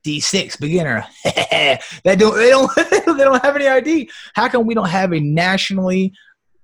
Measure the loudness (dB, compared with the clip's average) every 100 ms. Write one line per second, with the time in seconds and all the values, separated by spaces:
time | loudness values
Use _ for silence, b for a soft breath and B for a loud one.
0 | -8 -6 -4 -4 -4 -8 -4 -2 -2 -4
1 | -6 -8 -4 -2 -2 0 0 -2 B B
2 | 0 4 4 4 4 4 4 0 0 0
3 | 0 2 2 2 2 0 2 0 0 -2
4 | -4 B B -4 -2 0 -2 -2 -2 0
5 | 0 -2 -2 0 0 0 -2 -4 -2 -2
6 | -2 -6 b b _ _